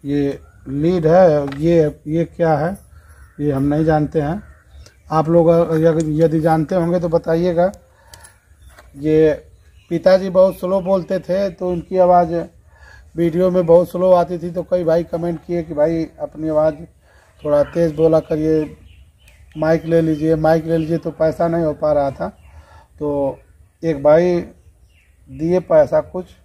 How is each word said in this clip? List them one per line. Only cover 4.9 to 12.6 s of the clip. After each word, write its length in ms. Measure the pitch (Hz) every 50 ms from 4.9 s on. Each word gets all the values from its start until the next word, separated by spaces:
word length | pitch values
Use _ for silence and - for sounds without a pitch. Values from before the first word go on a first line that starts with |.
| _ _ _ -
आप 180 | 156 156 156 156
लोग 200 | 165 170 165 165
अगर 500 | 170 165 170 160 165 160 160 165 160 160 165 156
यदि 300 | 151 147 165 165 151 165
जानते 340 | 151 165 160 160 160 139 190
होंगे 260 | 185 170 170 175 180
तो 80 | 165 170
बताइएगा। 640 | 160 170 160 - 165 165 170 180 175 165 175 190 208 - _ _ _ _ _ _ - - - - _ _ _ _ _ _ - - - - - - _
ये 360 | 139 143 156 156 156 160 156 147 - - - - _ _ _ _ - _ _
पिताजी 400 | 175 165 165 185 185 190 185 196
बहुत 280 | 175 185 185 190 180 -
स्लो 220 | - 180 190 196 185
बोलते 360 | 180 196 190 175 - 196 185
थे 280 | - - 175 190 202 202
तो 200 | 180 - 185 180
उनकी 280 | 180 175 156 - 190 185
आवाज़ 360 | 180 180 180 175 175 165 165 170 165 - _ _